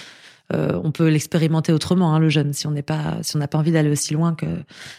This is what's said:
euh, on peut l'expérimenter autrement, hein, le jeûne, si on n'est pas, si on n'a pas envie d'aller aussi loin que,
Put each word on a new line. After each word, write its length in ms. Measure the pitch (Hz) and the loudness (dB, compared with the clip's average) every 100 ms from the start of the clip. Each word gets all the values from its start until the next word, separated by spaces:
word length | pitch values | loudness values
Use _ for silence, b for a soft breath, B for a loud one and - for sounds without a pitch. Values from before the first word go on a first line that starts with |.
| B B B B B | B B B B B
euh, 280 | - - 87 | -2 0 -2
on 80 | 151 | -2
peut 160 | - 160 | 0 2
l'expérimenter 640 | 156 - 175 160 160 156 | 2 0 0 2 2 2
autrement, 400 | 156 - 185 175 156 | 0 2 2 4 4
hein, 20 | |
le 100 | 160 | 4
jeûne, 220 | 151 143 | 2 0
si 140 | 143 151 | -2 -4
on 60 | |
n'est 100 | 147 | -4
pas, 360 | 147 156 151 170 | -4 -4 -4 -4
si 140 | 160 151 | -4 -4
on 20 | |
n'a 80 | 143 | -2
pas 120 | 156 | 0
envie 120 | 156 | 2
d'aller 200 | 160 151 | 2 2
aussi 220 | 147 - | 0 -2
loin 220 | 151 165 | 0 0
que, 120 | 160 156 170 156 B B | -2 -4 -6 -10 B B